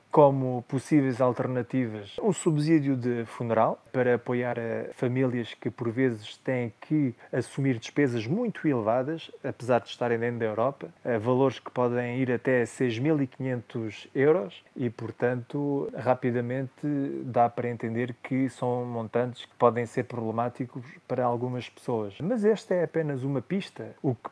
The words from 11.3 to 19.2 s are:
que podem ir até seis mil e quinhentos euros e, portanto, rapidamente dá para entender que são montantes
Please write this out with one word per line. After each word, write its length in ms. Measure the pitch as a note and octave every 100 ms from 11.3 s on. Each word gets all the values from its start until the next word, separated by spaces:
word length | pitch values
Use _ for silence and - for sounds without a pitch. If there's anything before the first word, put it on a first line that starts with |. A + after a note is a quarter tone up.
| B2+ C3+ A#2+
que 120 | -
podem 480 | - B2 A#2+ A#2+ B2
ir 120 | C3
até 360 | A#2 - B2+ A#2
seis 320 | - B2+ A2
mil 220 | D3 D3+
e 40 | C3+
quinhentos 800 | - C3 B2 - B2 A2 - -
euros 480 | C#3+ C#3 E3+ F#3+ - - -
e, 140 | B2
portanto, 1000 | - A2+ - B2 B2+ A#2+ C#3+ C#3+ C#3 D3+ -
rapidamente 760 | B2 B2+ B2+ A#2+ A#2+ B2+ C3 - D3 C#3+ C#3 C3+
dá 240 | C3 A#2+ A#2
para 220 | - A#2+
entender 440 | A#2 A2+ A2+ B2 A#2+
que 280 | - C3 C3
são 340 | - B2 B2
montantes 640 | B2 A#2 A2+ A#2+